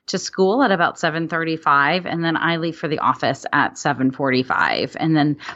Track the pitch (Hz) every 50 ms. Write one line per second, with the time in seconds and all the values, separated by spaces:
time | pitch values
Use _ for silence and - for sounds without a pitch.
0 | _ - - 185 - - - - 190 190 208 262 285 220 196 170 170 139 - -
1 | - 165 156 160 165 156 170 165 165 165 160 160 - 151 143 139 143 147 170 185
2 | 175 - 151 170 165 165 160 - - 165 170 165 160 170 156 - - 151 147 -
3 | - 120 127 - - 120 139 - - - - 147 131 - - - - 156 139 131
4 | 131 131 131 - 143 135 127 127 127 - - - 87 69 55 - 92 - - -
5 | - 160 160 151 143 151 143 - - - -